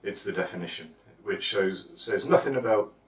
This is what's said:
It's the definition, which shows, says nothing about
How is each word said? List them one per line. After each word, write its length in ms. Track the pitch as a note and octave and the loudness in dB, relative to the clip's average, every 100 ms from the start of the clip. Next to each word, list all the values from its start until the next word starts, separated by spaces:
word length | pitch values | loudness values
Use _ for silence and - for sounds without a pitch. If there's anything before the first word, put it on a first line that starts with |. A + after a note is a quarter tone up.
It's 180 | G2 G2 | -6 -4
the 120 | G2+ | -4
definition, 560 | F2 F2+ F2+ E2+ - D#2+ - - - | -2 -4 -4 -8 -10 -14 -20 -20 -14
which 200 | G#2 F#2+ | -6 -4
shows, 480 | - G2+ F#2+ F#2 - - | -2 2 2 0 -10 -6
says 320 | - G2+ - | -2 -2 4
nothing 300 | F3+ C#3+ C3 | 4 4 0
about 340 | A#2 G#2+ G#2 - | 2 2 2 -6